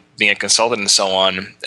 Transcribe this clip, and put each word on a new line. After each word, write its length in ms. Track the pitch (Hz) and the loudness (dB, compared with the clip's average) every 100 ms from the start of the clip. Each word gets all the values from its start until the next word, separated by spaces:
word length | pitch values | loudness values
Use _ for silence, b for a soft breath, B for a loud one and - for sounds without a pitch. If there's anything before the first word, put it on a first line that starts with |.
| _ - | _ -2
being 140 | 107 | 0
a 40 | |
consultant 460 | 101 101 - 113 117 | 0 0 0 0 0
and 100 | 98 | 0
so 180 | - 98 | 0 2
on, 460 | 95 95 92 98 - | 2 0 -2 -8 -8